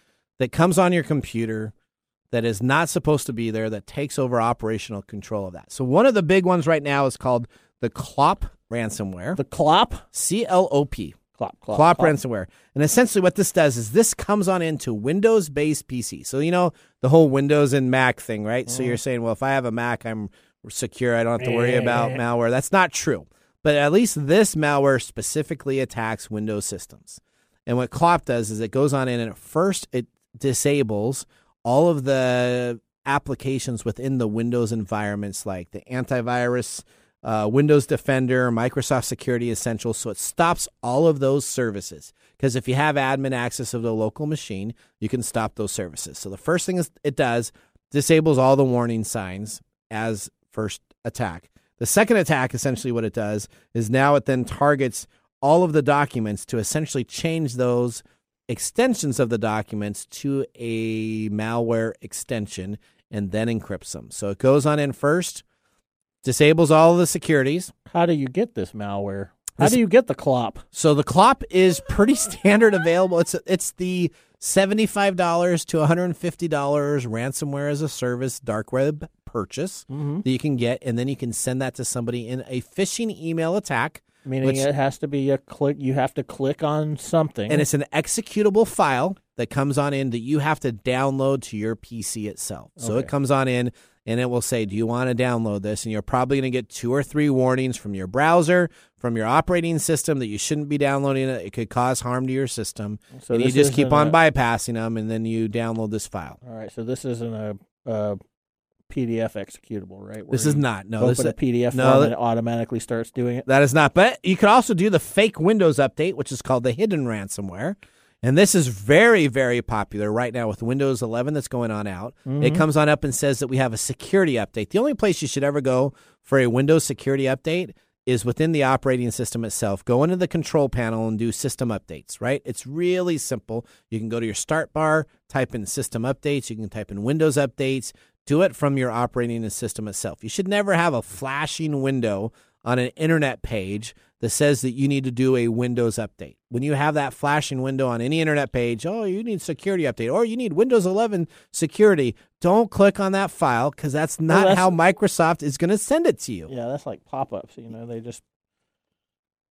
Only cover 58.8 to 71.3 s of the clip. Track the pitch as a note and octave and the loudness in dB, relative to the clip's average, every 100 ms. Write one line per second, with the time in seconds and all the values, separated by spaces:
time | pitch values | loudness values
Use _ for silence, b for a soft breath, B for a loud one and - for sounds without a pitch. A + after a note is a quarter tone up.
58.8 | B3+ A#3 D3 B2 B2 A#2 G#2+ G#2+ G#2+ G#2+ | 0 0 -2 0 0 0 -2 -2 -4 -6
59.8 | G#2 G2+ - - C#3 C#3 - - A#2 A2+ | -6 -8 -12 -10 -4 -4 -4 -8 -6 -4
60.8 | A2+ A2 A2 A2 A2 G#2 A2 A#2 A#2 A2+ | -4 -4 -4 -4 -4 -4 -4 -2 0 0
61.8 | A2+ - - - - A#2+ G2+ - F#2+ G#2 | -2 -6 -12 -14 -8 -6 -6 -8 -10 -12
62.8 | _ _ _ G#2+ G2 G2+ A2+ A2+ - G2 | _ _ _ -6 -4 -2 -2 -4 -6 -10
63.8 | - D#2 A1+ - G2+ G2 C3 C#3+ C#3+ D3+ | -10 -14 -14 -8 -8 0 4 4 4 2
64.8 | C#3+ B2 C#3+ E3 F3+ - - _ _ _ | 0 0 0 0 -2 -10 -18 _ _ _
65.8 | _ _ _ _ - B2 D3+ D#3+ D#3+ D#3 | _ _ _ _ -4 4 6 6 6 8
66.8 | E3 F3 F3 E3+ - D3+ C3 E3 F3+ - | 8 6 4 0 0 2 2 -2 -6 -16
67.8 | - F3 E3+ D#3+ C3+ C#3 A#3 - F#2 A2 | -6 0 2 2 -2 -2 -4 -4 -8 -8
68.8 | G2+ G2+ G2+ G2 G2 _ - - G3+ B3 | -8 -6 -6 -8 -10 _ -16 0 2 4
69.8 | A3 A3 B3 - - B2+ A2+ - - - | 6 4 4 0 0 0 -2 -8 -16 0
70.8 | D#3+ D3 D3 D#3+ A3 | 2 4 4 6 6